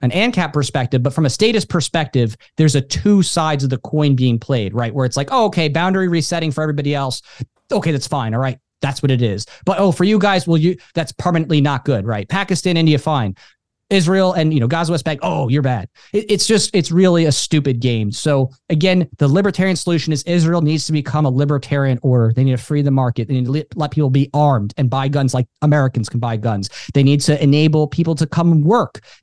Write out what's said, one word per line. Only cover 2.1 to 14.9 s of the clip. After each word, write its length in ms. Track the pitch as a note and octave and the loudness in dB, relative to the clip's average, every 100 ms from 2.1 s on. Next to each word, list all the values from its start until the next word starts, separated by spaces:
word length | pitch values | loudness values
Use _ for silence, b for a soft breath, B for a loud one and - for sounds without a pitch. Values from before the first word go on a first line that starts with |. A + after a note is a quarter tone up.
| C3 A2+ - b - | -2 -2 -4 b 0
there's 180 | D#3 | 2
a 80 | C#3 | 2
two 400 | C3 - G#3 G3+ | -2 -2 2 2
sides 420 | F3 E3+ D#3 C#3+ | 2 0 -2 -2
of 60 | C3+ | -2
the 80 | C3 | -4
coin 380 | - D#3 D3 B2+ | -4 -2 2 2
being 240 | B2+ A#2 | 2 0
played, 340 | - B2+ G2 | -2 -4 -2
right? 180 | A2+ A#2 | -4 -4
Where 140 | C#3 B2+ | -2 -2
it's 120 | - | -4
like, 120 | C#3+ | -2
"Oh, 140 | B3+ G#3+ | 0 0
okay, 240 | F#3+ D#3 | 0 0
boundary 380 | D3+ F3+ F#3+ F#3 | 0 0 0 0
resetting 440 | E3+ - E3+ D#3+ | 0 -2 -4 -4
for 120 | C#3+ | -2
everybody 320 | D#3 C#3+ C#3+ C#3+ | -4 -2 -2 -2
else. 260 | C3+ - B B - _ - | -4 -8 B B -16 _ -6
Okay, 200 | A3 E3 | -4 -2
that's 160 | C#3+ - | -2 -4
fine. 260 | C#3+ A2 | -4 -2
All 60 | A2+ | -2
right, 200 | C3 B2 _ _ | -4 -6 _ _
that's 220 | C#3 C#3 | -8 -2
what 80 | C#3 | 0
it 140 | B2+ | 0
is. 240 | A#2 G2 - B - | 0 -2 -8 B -2
But, 140 | F#3+ | 2
oh, 120 | G3 | 2
for 120 | - | 2
you 160 | F#3 G#3+ | 2 2
guys, 260 | G3+ F#3 - | 2 2 2
well, 100 | E3 | 2
you, 200 | E3 F3+ B | 2 0 B
that's 180 | E3 D3+ | -6 -6
permanently 500 | - - E3 D3+ D3+ | -4 -2 0 2 2
not 220 | D3 C3+ | 2 0
good, 220 | - A#2 G#2 | -2 -2 -2
right? 240 | G#2+ - | -6 -4
Pakistan, 480 | C#4+ D4 F3+ F#3 E3 | -4 -2 -2 0 2
India, 220 | D#3+ C#3+ | 4 2
fine. 360 | - C#3+ G#2 b b b _ _ - | 0 -2 -2 b b b _ _ -2
Israel 440 | G3 E3 F#3+ F#3 | 0 2 2 2
and, 200 | F3+ D#3 | 2 0
you 60 | D#3 | 2
know, 80 | A#2 | 0
Gaza, 240 | E3 E3 | 0 -2